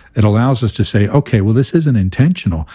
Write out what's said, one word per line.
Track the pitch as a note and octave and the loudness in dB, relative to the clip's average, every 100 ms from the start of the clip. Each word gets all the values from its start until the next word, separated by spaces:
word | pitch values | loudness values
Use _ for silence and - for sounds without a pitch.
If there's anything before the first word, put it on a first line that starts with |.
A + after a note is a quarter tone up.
| _ - | _ 0
it | |
allows | G#2 G#2 B2+ B2+ | 2 2 0 0
us | A2+ | -2
to | - G2 | -2 -2
say, | G#2 G#2 | 0 0
"Okay, | D3 - A2 | 0 0 0
well, | G2 A#2 | 2 0
this | C3+ | 0
isn't | E3+ D3+ A#2 | 0 0 0
intentional, | F#2+ - D3 F3+ - E2 - | 0 0 0 0 -2 -4 -8